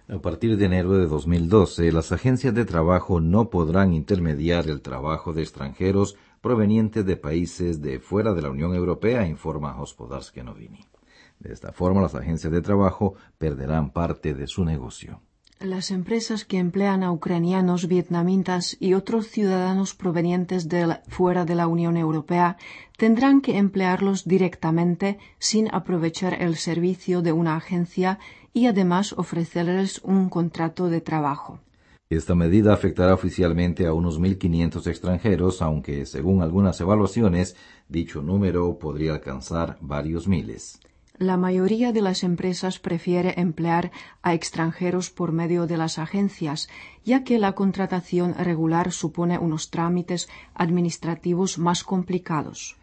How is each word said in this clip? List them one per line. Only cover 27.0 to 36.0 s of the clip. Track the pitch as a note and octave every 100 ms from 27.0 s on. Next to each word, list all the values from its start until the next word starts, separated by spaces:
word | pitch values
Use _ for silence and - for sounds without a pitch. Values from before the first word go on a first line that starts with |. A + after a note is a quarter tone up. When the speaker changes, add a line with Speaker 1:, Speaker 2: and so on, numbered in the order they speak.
| - F3+
Speaker 2:
de | E3+
una | D#3+ E3+ D#3+
agencia | - F3+ E3+ - F#3 G#3 - - - -
y | B3
además | G3+ F3+ F3+ G3+
ofrecerles | - F3 E3 E3 F3 E3+ F#3 G3 -
un | - G3 F#3
contrato | E3+ E3+ - E3 D#3+ F3+
de | E3
trabajo. | D#3+ D#3 D3 C#3+ - - - _ _ _ -
Speaker 1:
Esta | D#2+ D#2 F2
medida | E2+ G2 G#2
afectará | G2+ G2 D#2 F2+
oficialmente | F#2 F#2 D#2+ F2 E2 F2 E2
a | F2+
unos | D#2+ F2 D#2+
mil | F2+ F#2+
quinientos | F#2+ E2 E2+ F2 F2
extranjeros, | E2 F2 F2+ A2+ F2+ F2+ F2+
aunque, | D#2+ D#2 C#2+ C#2+